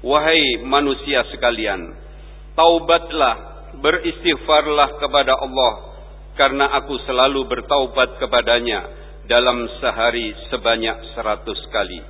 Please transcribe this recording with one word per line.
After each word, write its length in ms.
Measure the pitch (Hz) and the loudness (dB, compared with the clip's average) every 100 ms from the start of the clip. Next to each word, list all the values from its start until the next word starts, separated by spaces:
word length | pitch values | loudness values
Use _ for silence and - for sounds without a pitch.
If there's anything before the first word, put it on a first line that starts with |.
Wahai 640 | 123 151 156 165 143 117 123 | 2 2 4 4 2 0 0
manusia 560 | 139 143 135 147 135 117 | 2 2 -2 0 0 -2
sekalian, 640 | - 123 113 107 95 82 - - - - - - - | 0 0 0 -4 -4 -8 -16 -18 -20 -20 -20 -8 4
taubatlah, 1120 | 165 170 165 170 165 156 135 113 - - - 139 143 | 4 4 4 2 2 0 0 0 -10 -18 -18 -2 0
beristighfarlah 1120 | 170 165 - 170 147 - 151 151 147 143 147 | 0 -2 -2 -2 -2 4 2 4 2 2 0
kepada 400 | 143 139 135 131 | 0 0 2 0
Allah, 360 | 135 131 123 107 - - - - - | 0 0 0 0 -14 -18 -18 -20 -18
karena 400 | - 139 139 139 139 | 2 2 4 0 0
aku 160 | 139 131 - | -4 -8 -4
selalu 400 | 127 135 139 123 | 2 2 2 -2
bertaubat 720 | 120 113 143 127 - 123 - | -6 0 0 0 0 0 0
kepadanya 720 | 127 123 117 120 120 104 - - - - - | 0 0 2 2 2 -4 -6 -16 -18 -18 0
dalam 400 | 120 123 120 113 - | 2 4 0 -4 -4
sehari 560 | 127 110 117 120 110 - - | -4 0 0 0 -6 -10 -8
sebanyak 480 | 123 113 117 113 123 - | -4 0 0 -2 -6 -10
seratus 460 | 120 110 104 - 101 - | -8 -4 -4 -6 -10 -6
kali. 320 | 110 95 87 | -4 -4 -8